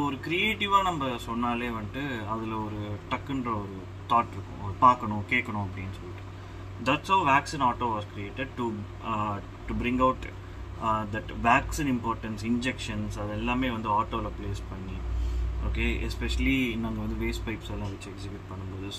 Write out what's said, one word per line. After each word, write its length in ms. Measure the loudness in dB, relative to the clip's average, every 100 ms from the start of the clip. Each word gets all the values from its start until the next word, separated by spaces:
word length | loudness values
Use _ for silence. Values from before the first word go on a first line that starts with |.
| 2
ஒரு 120 | 0 -2
கிரியேட்டிவாக 600 | 2 2 2 4 6 6
நம்ம 200 | 2 0 -2 -2
சொன்னாலே 420 | 0 2 2 0 -4
வந்துட்டு, 280 | -4 -4 -4 -4 -2
அதுல 200 | -2 -2 -2 -2
ஒரு 140 | -4 -4 -6 -4
டக்குன்ற 380 | -6 -2 -2 0 -2
ஒரு 120 | -2 -8 -10 -8 2
தாட் 200 | 4 4 -2
இருக்கும், 260 | -10 -8 -6
ஒரு 80 | 6
பார்க்கணும், 420 | 8 8 2 -2 0
கேட்கணும் 340 | 0 0 -2 -4
அப்படின்னு 280 | -4 -6 -8
சொல்லிட்டு. 260 | -10 -10 -10 -12 -12 -12 -10 -4 0
That's 220 | 0 4
how 60 | 4 6
Vaccine 320 | 6 4 2 2
Auto 200 | 2 0 -2
was 100 | -4
created 360 | -6 -8 -6 -6 -2
to, 80 | -2 -2 -6 -6 -2
uh, 240 | 0 0 -2 -6 -10 -4
to 60 | 0
bring 180 | 2 6 6
out, 160 | 4 -2 -8 -10 -10 -10 -2 2
uh, 160 | 2 0 -4
that 120 | -4 2 6
vaccine 400 | 6 6 0 2 2
importance, 460 | 2 -2 -2 -4 0
injections, 600 | 2 0 -2 -4 -4 -2 -2
அது 100 | -4 -2
எல்லாமே 300 | 0 2 0 0
வந்து 160 | 2 2
ஆட்டோல 340 | 4 0 -2 -4
பிளேஸ் 240 | -4 -4 -6
பண்ணி, 260 | -6 -6 -4 -2 0 0 0 0 0 0
ஓகே? 200 | 2 2 0 -2
Especially 500 | -2 0 2 4 4 2 0 -2
நாங்க 140 | -2 -2
வந்து 120 | -2 -2
வேஸ்ட் 200 | -2 -4
பைப்ஸ் 240 | -6 -6 -6
எல்லாம் 160 | -4 -6
வச்சு 140 | -10
எக்ஸிக்யூட் 340 | -10 -8 -10 -10
பண்ணும்போது. 380 | -8 -8 -8 -8